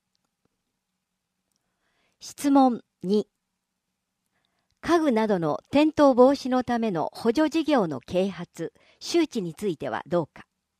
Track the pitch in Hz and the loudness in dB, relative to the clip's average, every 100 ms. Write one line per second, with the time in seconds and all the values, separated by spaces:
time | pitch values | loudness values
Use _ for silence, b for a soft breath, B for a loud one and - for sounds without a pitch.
0 | _ _ _ _ _ _ _ _ _ _ | _ _ _ _ _ _ _ _ _ _
1 | _ _ _ _ _ _ _ _ _ _ | _ _ _ _ _ _ _ _ _ _
2 | _ _ - - 285 277 262 226 - _ | _ _ -20 -6 2 4 4 0 -8 _
3 | 180 208 - _ _ _ _ _ _ _ | -2 -2 -2 _ _ _ _ _ _ _
4 | _ _ _ _ _ _ _ _ - 339 | _ _ _ _ _ _ _ _ -2 0
5 | 311 220 220 185 160 - - 277 311 302 | 2 0 0 0 -2 -4 -2 0 2 4
6 | 285 240 254 277 254 254 254 240 226 165 | 4 6 4 4 -2 -4 -2 -4 -2 -4
7 | - - 226 240 311 330 302 277 175 131 | -4 -4 -2 0 0 0 0 0 0 -4
8 | - 180 196 170 175 - 165 b b b | -6 -2 -2 -6 -14 -12 -12 b b b
9 | - 339 311 233 175 - 208 151 131 110 | -4 -2 -2 -4 -8 -6 -6 -6 -6 -8
10 | - 175 147 - - _ _ | -4 -2 -2 -10 -20 _ _